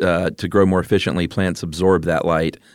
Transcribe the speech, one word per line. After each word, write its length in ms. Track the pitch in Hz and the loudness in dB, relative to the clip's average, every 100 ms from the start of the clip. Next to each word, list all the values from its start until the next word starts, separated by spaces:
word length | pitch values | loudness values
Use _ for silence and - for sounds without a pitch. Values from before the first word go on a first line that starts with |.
uh, 280 | 92 85 90 - | -2 0 -2 -6
to 120 | 90 | -2
grow 180 | 101 95 | 2 4
more 140 | 92 | 2
efficiently, 460 | 87 101 - 80 85 | 0 0 0 -2 -4
plants 360 | - 92 - | -2 -2 -4
absorb 420 | 85 78 92 90 | -8 -2 2 2
that 220 | 80 80 85 | 2 -2 0
light 320 | 80 80 - _ | 0 -2 -6 _